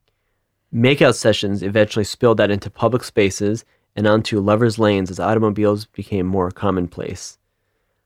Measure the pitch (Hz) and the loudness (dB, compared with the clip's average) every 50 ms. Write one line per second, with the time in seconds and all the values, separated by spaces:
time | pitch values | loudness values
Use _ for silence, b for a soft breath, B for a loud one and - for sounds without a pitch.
0 | _ _ _ _ _ _ _ _ _ _ _ _ _ _ - 117 113 127 147 143 | _ _ _ _ _ _ _ _ _ _ _ _ _ _ -2 2 2 4 4 6
1 | 165 131 120 - - 113 104 - - 98 101 101 85 98 101 110 107 110 - 117 | 4 4 4 4 2 0 2 2 0 -4 -4 -4 -4 0 2 2 2 2 0 -2
2 | 104 - - - - 120 113 107 107 98 101 98 - 101 - - 120 113 123 123 | -4 -4 -2 0 2 2 4 4 2 0 0 -2 -4 -8 -6 -2 -2 0 0 -2
3 | - - - - 101 98 - - 104 101 110 117 - _ _ _ _ _ _ 104 | -4 -4 0 0 0 0 0 -2 -2 -2 -2 -4 -8 _ _ _ _ _ _ -2
4 | 104 107 107 110 107 - 113 104 98 101 104 110 120 117 110 110 110 104 101 98 | 2 2 2 2 2 0 -2 -2 0 2 2 2 2 0 0 0 0 2 2 0
5 | 95 87 92 87 87 98 110 113 110 107 101 107 104 104 104 104 110 - _ - | -2 -4 -6 -4 -4 -2 0 0 0 0 0 0 0 0 0 -2 -4 -10 _ -14
6 | 98 - 107 98 90 92 95 98 90 90 - - - 101 92 92 87 85 - - | -10 -6 -4 -4 -4 -2 -2 -2 -2 -4 -4 -4 -4 -2 -2 -2 -4 -6 -8 -10
7 | - - 95 - - - - _ _ _ _ _ _ _ _ _ _ _ _ _ | -10 -10 -10 -12 -14 -18 -20 _ _ _ _ _ _ _ _ _ _ _ _ _
8 | _ | _